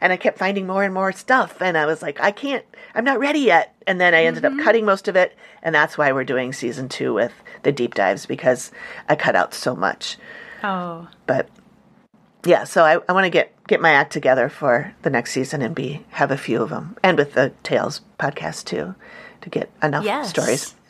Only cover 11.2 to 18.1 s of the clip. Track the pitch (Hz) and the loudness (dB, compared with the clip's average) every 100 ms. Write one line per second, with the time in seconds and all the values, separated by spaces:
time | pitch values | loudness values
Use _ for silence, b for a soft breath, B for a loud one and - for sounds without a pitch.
11.2 | - 135 - _ _ _ _ _ _ _ | -4 -2 -4 _ _ _ _ _ _ _
12.2 | _ _ 170 170 - 185 160 165 - 185 | _ _ 2 2 2 4 4 4 2 0
13.2 | 190 165 - _ - 139 165 143 151 160 | 2 2 0 _ -2 2 6 4 4 0
14.2 | 135 131 123 - 143 120 175 - 165 127 | 2 2 2 -2 0 0 -2 -6 -2 -2
15.2 | - 135 131 139 117 85 127 151 - - | -2 -4 -4 -4 -4 -4 -6 -8 -10 -4
16.2 | 143 131 - 113 110 - 156 214 190 156 | -2 -2 -2 -2 -2 -6 -12 -2 2 2
17.2 | 143 123 131 - - 127 - - - | 2 2 0 -2 -4 -2 -2 -6 -14